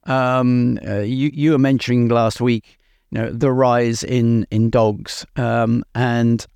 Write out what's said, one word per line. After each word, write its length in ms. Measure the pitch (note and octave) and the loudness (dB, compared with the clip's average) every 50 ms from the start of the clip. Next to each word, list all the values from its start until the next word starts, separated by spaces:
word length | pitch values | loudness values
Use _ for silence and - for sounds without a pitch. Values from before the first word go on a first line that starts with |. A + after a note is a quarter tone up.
| - | -6
Um, 760 | - C3 C3 B2+ B2+ B2+ B2+ B2+ B2 B2 B2 A#2+ B2 B2 - - | -4 -2 -2 0 0 0 0 2 2 2 2 2 0 -2 -4 -4
uh, 120 | - G#2 G2+ | -6 -4 -4
you, 320 | G#2 G#2+ C3 C3 C#3 D3+ - | -4 -4 -2 -2 -2 -4 -2
you 180 | D#3 D3 D#3 | 0 0 2
were 60 | D#3+ | 4
mentioning 520 | C3+ C3+ C3+ C3+ B2 - - B2 B2 A#2+ A#2 | 4 4 2 2 0 0 0 0 2 2 2
last 300 | A#2 A#2 A2+ A2+ - - | 2 2 0 0 -2 -2
week, 380 | A#2+ B2 A#2+ A2 - _ _ _ _ _ _ _ _ _ | 0 0 0 -2 -4 _ _ _ _ _ _ _ _ _
you 120 | - A2+ | -6 -6
know, 100 | A2+ - | -6 -6
the 200 | - A#2 C#3+ C#3 | -4 -2 0 0
rise 520 | B2+ B2+ C3+ B2 A#2+ A#2+ A#2+ A#2 A#2 A2+ - | 2 2 2 4 4 2 2 0 -2 -4 -4
in, 420 | - B2+ B2 A#2 A#2 A#2 A#2 G#2+ - | -2 0 0 2 2 2 0 0 0
in 180 | - G#2+ A2+ A2+ | 0 0 0 2
dogs, 560 | A2 B2 A2 G#2+ G#2 - - - - - - - - | 2 2 2 2 0 -4 -8 -14 -14 -14 -16 -10 -8
um, 480 | - B2 A#2 A#2 A#2 A#2 A2+ A#2 A#2+ - - - | -4 -4 -2 0 0 0 0 0 -2 -4 -4 -4
and 500 | A#2 B2 B2 A#2+ A#2 A#2 A#2 A#2 A2+ - - _ | -2 -2 0 0 0 2 2 0 0 -4 -8 _